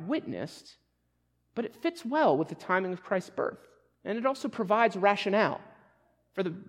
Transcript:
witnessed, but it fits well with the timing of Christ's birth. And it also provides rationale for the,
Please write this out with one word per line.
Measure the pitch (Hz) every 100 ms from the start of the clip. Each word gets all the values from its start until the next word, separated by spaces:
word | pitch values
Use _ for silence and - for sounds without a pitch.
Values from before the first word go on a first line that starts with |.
| 165
witnessed, | 302 - 101 143 - - - _ _ _ _ _ _ _
but | - 233
it | -
fits | 330 339
well | 233 294 269 143
with | 160
the | 160
timing | - 185 190
of | 180
Christ's | - 190 -
birth. | - - - - _ _ _
And | - 220
it | 254
also | 269 277
provides | - 185 214 233 190
rationale | 196 202 202 196 180 - - - _ _ _ _ _
for | -
the, | 185 170